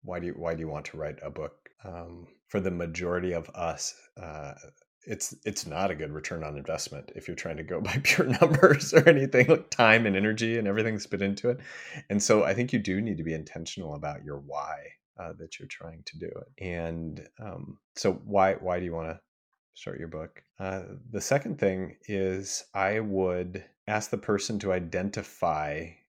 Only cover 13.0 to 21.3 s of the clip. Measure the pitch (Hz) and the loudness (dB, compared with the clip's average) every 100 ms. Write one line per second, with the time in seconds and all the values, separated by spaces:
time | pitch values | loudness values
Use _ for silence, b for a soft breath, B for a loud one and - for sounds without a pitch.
13 | 113 85 80 80 73 - 82 - 85 73 | -2 -4 -4 -4 -6 -12 -10 -10 -10 -8
14 | 73 73 73 71 71 73 73 76 76 - | -8 -8 -10 -12 -8 -8 -8 -10 -14 -20
15 | _ - 85 82 82 - - - 85 80 | _ -16 -14 -14 -16 -16 -16 -14 -14 -16
16 | 80 - 85 - - - 92 87 82 82 | -16 -12 -10 -10 -14 -12 -8 -4 -4 -4
17 | 82 76 - _ 110 90 - - _ - | -6 -10 -16 _ -14 -12 -14 -16 _ -2
18 | - 92 107 101 95 95 92 90 90 82 | -2 -2 -2 4 4 2 -2 -4 -4 -6
19 | 80 82 _ _ _ _ _ - - 50 | -8 -10 _ _ _ _ _ -16 -12 -10
20 | 80 80 78 - _ _ 95 95 90 98 | -10 -10 -12 -16 _ _ -8 -6 -8 -16
21 | 123 110 - | -10 -8 0